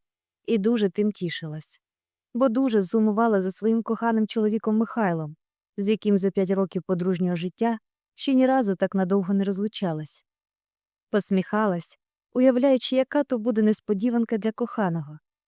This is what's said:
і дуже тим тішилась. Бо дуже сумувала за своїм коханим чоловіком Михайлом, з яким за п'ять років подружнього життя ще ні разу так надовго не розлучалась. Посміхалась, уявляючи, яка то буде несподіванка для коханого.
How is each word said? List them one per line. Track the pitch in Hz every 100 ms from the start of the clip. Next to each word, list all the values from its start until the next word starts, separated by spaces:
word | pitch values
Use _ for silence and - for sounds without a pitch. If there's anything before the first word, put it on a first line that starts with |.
| _ _ _ _ -
і | 226
дуже | 196 240 202
тим | 190 208
тішилась. | 196 175 - 160 151 - - _ _ _ _ _
Бо | 233 262
дуже | 226 269 220
сумувала | 185 226 214 208 233 202
за | 185
своїм | - 214 226
коханим | 214 220 233 220 214
чоловіком | 233 214 214 - 214
Михайлом, | 226 - 202 170 156 156 _ _ _ -
з | 202
яким | 214 214 202
за | 190
п'ять | 190 190
років | 190 190 185
подружнього | - 185 175 180 180 175
життя | 175 - 226 220 _ _ _ -
ще | -
ні | 262 254
разу | 269 214 185
так | 190 196
надовго | 185 196 180
не | 196
розлучалась. | 196 190 214 - 190 156 151 - _ _ _ _ _ _ _ _ _
Посміхалась, | 214 - 190 180 214 214 175 - - _ _ _
уявляючи, | - 254 247 277 262 - 262
яка | 262 294
то | 285 247
буде | 214 214
несподіванка | 214 220 - 202 240 233 226 226
для | 220
коханого. | - 233 - 190 165 147 151 _ _